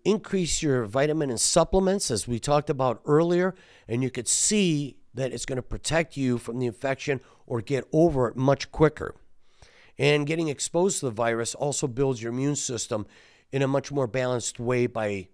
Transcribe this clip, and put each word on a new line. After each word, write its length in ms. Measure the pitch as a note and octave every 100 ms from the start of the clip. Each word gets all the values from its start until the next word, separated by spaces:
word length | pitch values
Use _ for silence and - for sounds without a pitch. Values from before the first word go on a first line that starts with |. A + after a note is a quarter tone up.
increase 580 | F3+ G#3 - G3 E3 -
your 220 | D#3 B2+
vitamin 460 | G#2 C3 D3+ D#3 C#3
and 100 | A2
supplements, 720 | - E3+ E3 F#3+ F#3+ G3 -
as 160 | - -
we 120 | A#2
talked 300 | - D3 D3
about 320 | C#3 C3 G#2+ -
earlier, 480 | D3 E3+ F3 F#3 F#3 - - -
and 140 | A#2+
you 80 | C3
could 180 | B2+ A2
see 680 | - - G#3+ F3+ D3 C#3 - -
that 180 | - C3
it's 140 | A#2+ -
gonna 160 | B2+
protect 540 | - G#2+ - D#3+ E3 C#3
you 220 | B2+ A#2+
from 200 | - A#2+
the 80 | B2
infection 540 | G#2+ C3+ C3+ - B2+ - - -
or 140 | A#2
get 260 | - C3 -
over 360 | D#3 E3+ C3+ A#2+
it 80 | B2+
much 340 | C3+ C#3 -
quicker. 420 | - D3+ - - - - - - - - - - -
And 280 | C#3 D3 D3
getting 220 | D#3+ D#3+
exposed 520 | C3 - E3+ F#3+ -
to 60 | C3+
the 60 |
virus 420 | G#2+ A#2 A#2 A2+
also 320 | - C#3+ C#3 C#3+
builds 360 | A#2+ C3+ A#2+
your 100 | A#2
immune 240 | B2+ C#3 C#3+
system 500 | - A#2 - A2 G2+ - - _ _
in 100 | C#3
a 60 | C3+
much 240 | C#3 -
more 140 | C#3+ B2
balanced 520 | C3 B2+ B2 - -
way 280 | A#2+ B2+ A#2+
by 420 | A2 G#2+ G2 F2